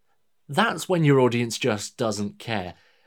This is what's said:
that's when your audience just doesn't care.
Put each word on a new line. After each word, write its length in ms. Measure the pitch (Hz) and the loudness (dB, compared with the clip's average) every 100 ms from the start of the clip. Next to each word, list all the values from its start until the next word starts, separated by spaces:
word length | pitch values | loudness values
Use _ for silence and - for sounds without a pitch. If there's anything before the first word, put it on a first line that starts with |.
| _ _ _ _ - | _ _ _ _ -4
that's 400 | 143 226 180 - | 0 0 -2 -2
when 160 | 175 | 2
your 160 | 151 135 | 4 6
audience 380 | 123 117 117 - | 4 2 -2 -2
just 400 | 127 104 - - | -2 -2 -6 -4
doesn't 400 | 113 104 104 - | -4 -4 -6 -8
care. 360 | - 107 90 - _ _ | -8 -6 -6 -14 _ _